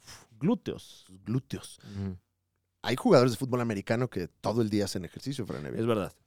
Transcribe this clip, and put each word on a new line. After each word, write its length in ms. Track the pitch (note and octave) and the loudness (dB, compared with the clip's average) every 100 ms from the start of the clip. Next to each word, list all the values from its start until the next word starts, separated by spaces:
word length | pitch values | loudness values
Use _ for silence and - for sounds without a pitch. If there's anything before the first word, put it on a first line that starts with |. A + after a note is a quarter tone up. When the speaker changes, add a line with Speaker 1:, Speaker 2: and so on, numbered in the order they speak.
| - - - G#2+ | -20 -20 -20 -4
Speaker 1:
glúteos. 680 | D#3 A#3+ - - - - - | 0 0 -4 -10 -12 -20 -20
Speaker 2:
Sus 160 | F#2 | -14
glúteos. 560 | F#2+ B2+ - F#2 - - - G2 | -4 -4 -4 -10 -10 -20 -12 -6
Speaker 1:
Ujú. 200 | G2 F#2 _ _ _ _ _ _ | -6 -8 _ _ _ _ _ _
Speaker 2:
Hay 120 | G#2+ B2+ | -4 2
jugadores 360 | B3+ D3 B2+ | 8 8 8
de 60 | A2+ | 2
fútbol 220 | B2+ B2 | -2 0
americano 480 | A#2 G2+ - A2+ B2 | 0 -2 0 0 0
que 160 | F#2+ E2+ | -4 -6
todo 340 | _ G2 A2+ | _ -2 0
el 80 | G#2+ | 2
día 160 | G#2 F#2+ | 2 0
hacen 180 | G2 | -4
ejercicio, 440 | E2+ - C3 C#3 G2+ | -10 -10 -10 -8 -8
Fran 180 | C2+ C#2+ | -8 -6
Evia. 140 | B1 | -4
Speaker 1:
Es 80 | A#2 | 0
verdad, 260 | A2 F2+ - | 0 -2 -8